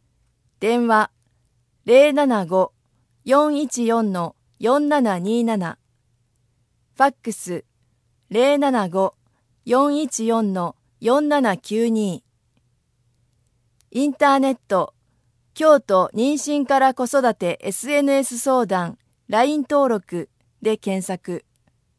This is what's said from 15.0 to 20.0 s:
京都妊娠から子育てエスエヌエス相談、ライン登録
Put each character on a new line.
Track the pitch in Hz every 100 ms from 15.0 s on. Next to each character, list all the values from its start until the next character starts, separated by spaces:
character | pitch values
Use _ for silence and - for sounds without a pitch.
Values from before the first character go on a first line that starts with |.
| _ _ _ _ _
京 | - 311 294
都 | - 190 180
妊 | 208 254
娠 | 294 - 294 269
か | 269
ら | 262
子 | 254
育 | 247 285 254
て | 214 180 -
エ | -
ス | 190 247
エ | 285
ヌ | 277
エ | 277
ス | 262 240
相 | 277 254
談、 | 214 185 170 214 _ _ -
ラ | 214
イ | 262 302
ン | 262
登 | 285 269
録 | 220